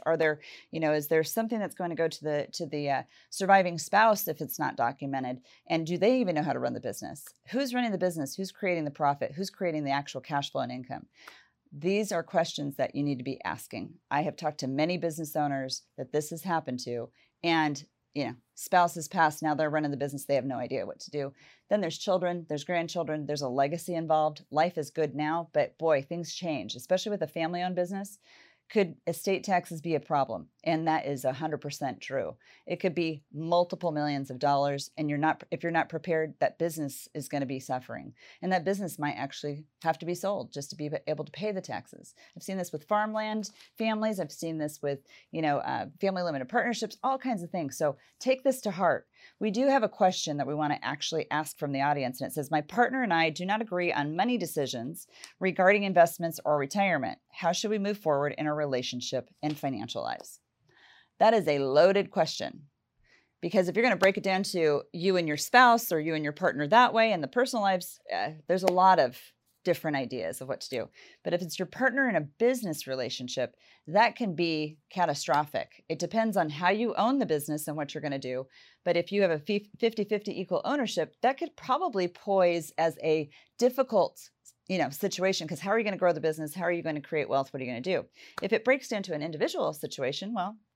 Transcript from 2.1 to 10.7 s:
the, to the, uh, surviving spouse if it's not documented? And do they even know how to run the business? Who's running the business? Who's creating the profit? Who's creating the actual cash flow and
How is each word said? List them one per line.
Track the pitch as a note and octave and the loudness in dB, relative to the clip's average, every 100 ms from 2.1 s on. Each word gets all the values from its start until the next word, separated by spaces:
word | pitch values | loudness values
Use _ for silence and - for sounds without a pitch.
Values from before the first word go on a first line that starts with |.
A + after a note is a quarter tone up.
| - | -2
the, | D3+ D3 - | -4 -2 -4
to | - D#3+ | -6 -6
the, | D3 C#3+ | -4 -2
uh, | C3 B2 _ _ | -2 -4 _ _
surviving | - F#3+ G3 F3+ E3+ | -2 6 6 6 -2
spouse | - G3+ A3+ G#3 - | 2 6 6 4 0
if | D3+ | -4
it's | E3 - | -6 -4
not | C#3+ - | -4 0
documented? | B2 C#3 C#3 C3+ B2+ B2+ - _ - | -2 -2 -4 -4 -4 -8 -12 _ -4
And | E3 D#3+ | -2 0
do | F3 | 2
they | G3+ B3+ | 4 4
even | G3 | 2
know | D#3 | 0
how | D3 | 0
to | B2+ | 0
run | B2+ | -2
the | A#2 | -4
business? | A#2 - C#2 D3 - - - | -6 -8 -10 -14 -18 -20 -6
Who's | B3 C#4 | -4 -2
running | B3 A#3+ | 0 -2
the | F#3 | 0
business? | F3+ D#3+ C#3 | -2 -2 -6
Who's | - F#3+ | -6 -10
creating | - G3 E3+ | -4 -2 -2
the | D3 | -2
profit? | C#3+ D3 C#3+ - | 0 0 0 -4
Who's | C#3+ F#3+ | -6 -8
creating | - F3+ D#3 | -4 -2 -2
the | C#3+ | 0
actual | C#3 C#3+ C3 | -2 -4 -10
cash | - D3 C#3 | -4 -4 -2
flow | C#3 | -4
and | B2 | -6